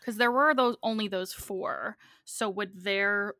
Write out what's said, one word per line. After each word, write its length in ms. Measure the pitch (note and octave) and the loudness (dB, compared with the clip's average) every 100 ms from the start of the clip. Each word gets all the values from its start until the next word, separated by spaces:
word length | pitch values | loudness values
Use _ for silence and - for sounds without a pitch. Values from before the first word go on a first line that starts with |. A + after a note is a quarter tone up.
'Cause 160 | - G#3+ | -6 2
there 140 | A#3+ | 2
were 240 | B3 D4+ | 6 4
those, 220 | C4+ B3 A3+ | 6 2 2
only 260 | A3 A3 G#3 | -2 -2 -2
those 240 | F#3+ F#3+ | -2 -4
four. 640 | - - F#3+ - - - G#3+ - _ | -8 -8 -6 -4 -4 -6 -10 -18 _
So 240 | - - A3 | -14 -4 -4
would 320 | F#3+ G3+ G3 | -2 -6 -6
their 500 | F#3+ G3 G3+ G3+ G3+ | -2 0 2 0 -2